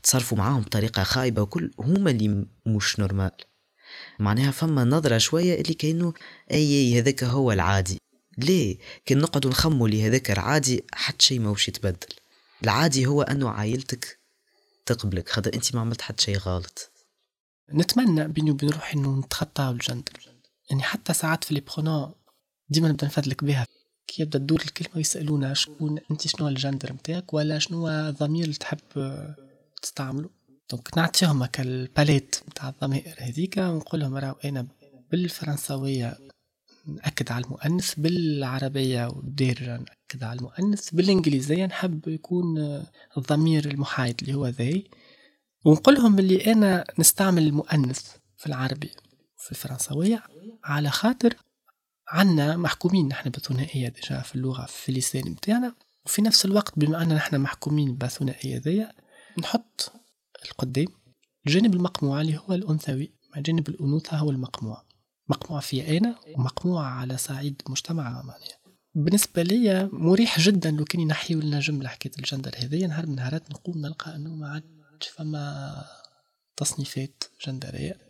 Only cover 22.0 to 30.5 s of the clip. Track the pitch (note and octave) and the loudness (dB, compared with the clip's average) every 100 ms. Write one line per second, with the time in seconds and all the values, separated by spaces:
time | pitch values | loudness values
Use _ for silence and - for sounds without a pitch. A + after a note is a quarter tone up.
22 | C#3 - _ _ _ _ _ D3 D#3+ D3+ | -4 -12 _ _ _ _ _ 2 2 2
23 | C#3+ - C#3+ - C#3+ C#3 A#2+ _ _ _ | -2 -2 -4 -2 0 0 -2 _ _ _
24 | - - D#3 D3+ C#3 D#3+ D3+ - E3 D#3+ | -16 -6 -2 -2 0 0 0 -8 -8 -4
25 | D#3 - D3+ D3+ C3+ C#3 - D3+ D3+ D3+ | -4 -2 -2 -2 0 -2 -4 -4 -4 -4
26 | - D3+ D#3 - D3+ C3+ C#3 C#3 B2+ C3 | -4 -6 -4 -2 -2 -2 -4 -4 -8 -10
27 | - F3 F3+ D3+ D3+ D3+ - E3+ E3 D#3 | -6 -8 -4 -2 0 -2 -4 -2 -2 -2
28 | D3+ D3 D3 D#3+ D#3+ C#3+ - D3+ _ C#3+ | -4 -2 -2 0 -2 -4 -6 -8 _ -8
29 | C3+ C#3 D3 D3 C3+ _ _ - - - | -6 -8 -12 -16 -20 _ _ -14 -12 -10
30 | C3+ C3+ E3+ _ _ | -8 -6 -8 _ _